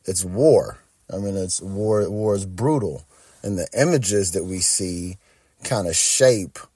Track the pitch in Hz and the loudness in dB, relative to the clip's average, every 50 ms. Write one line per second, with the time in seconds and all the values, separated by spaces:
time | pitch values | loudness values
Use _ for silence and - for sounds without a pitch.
0 | _ - 95 - 92 90 90 107 143 160 123 98 - - - - _ _ _ _ | _ -4 -4 -4 -4 -4 0 4 6 6 6 6 4 0 -10 -16 _ _ _ _
1 | _ - - 95 101 101 98 98 92 90 - - 87 95 98 101 107 107 107 107 | _ -10 -8 -6 -6 -4 -4 -4 -4 -4 -4 -6 -6 -8 -6 -2 0 2 2 2
2 | 104 92 104 107 107 107 101 98 98 95 92 90 117 147 156 139 107 85 71 65 | 0 0 -2 -2 0 0 0 0 -2 -6 -6 -2 0 0 2 0 0 -4 -6 -8
3 | - _ - - - - - - - 101 101 92 82 - - 113 143 175 170 139 | -14 _ -20 -20 -20 -20 -20 -12 -6 -6 -4 -4 -4 -4 0 2 2 4 2 2
4 | 113 95 104 104 95 - - 95 82 92 92 92 92 - - - 98 92 90 87 | 0 0 0 0 0 0 -2 -4 -4 -4 -4 -2 0 0 0 0 -2 -4 -6 -6
5 | 87 90 92 - _ _ _ _ _ _ _ _ - - 131 107 95 85 80 - | -8 -10 -12 -14 _ _ _ _ _ _ _ _ -6 -4 -4 -2 -2 0 0 0
6 | - - - - 131 127 120 104 90 78 _ - - _ _ | 2 2 4 6 6 6 6 4 -2 -8 _ -18 -20 _ _